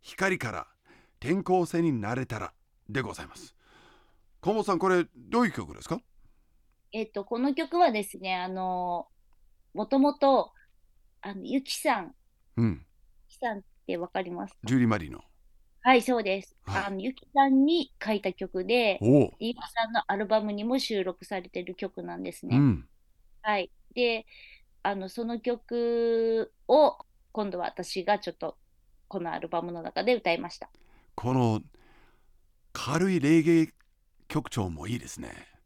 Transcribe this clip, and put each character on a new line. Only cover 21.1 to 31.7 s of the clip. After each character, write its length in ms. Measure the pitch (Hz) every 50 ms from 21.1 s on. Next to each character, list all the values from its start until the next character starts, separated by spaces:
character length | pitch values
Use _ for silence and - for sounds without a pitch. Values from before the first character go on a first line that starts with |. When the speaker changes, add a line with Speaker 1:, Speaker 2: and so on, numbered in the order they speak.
| 175 _ 185
Speaker 2:
さ 140 | - 208 190
れ 80 | 175 185
て 120 | - 180
る 140 | 180 180 185
曲 260 | - 202 190 _ -
な 160 | 180 175 170
ん 60 | 175 190
で 80 | 180
す 140 | 175 - -
ね。 100 | - 123
Speaker 1:
う 20 | 135
ん。 300 | 143 135 98 69 62 - _ _ _ _ _ _ _ - - -
Speaker 2:
は 180 | - 214 214 202
い。 120 | 180 - - _ - - -
で、 320 | 247 247 240 226 220 220 _ - - - - - - _ _ _ _ _
あ 120 | 202 202
の、 140 | 196 190 190
そ 160 | - - 233
の 140 | 226 240 226
曲 1120 | - 247 240 240 - - 233 240 233 233 233 233 233 233 226 226 226 226 226 226 220 - _ _ _
を 300 | - 247 302 302 262 - - - _ _ _ _ _
今 180 | _ 226 208 202
度 100 | 180 180
は 80 | 175
私 360 | - - - 180 - - 190 175
が 160 | - 208 196
ち 120 | - 180
ょ 20 | -
っ 20 |
と 220 | _ - 160 - _ _ _ _ _ _ _ _ _ _
こ 120 | _ - 190
の 120 | 175 165
ア 80 | 160 170
ル 80 | -
バ 140 | 165 - 170
ム 100 | 170 175
の 100 | 175 170
中 220 | 165 - - - 190
で 120 | 226 247
歌 160 | 226 - 180 170
い 40 |
ま 120 | - - -
し 100 | - -
た。 100 | - - _ - - _ - - _ _ -
Speaker 1:
こ 180 | - - 120 131
の 280 | 131 123 113 110 107 - -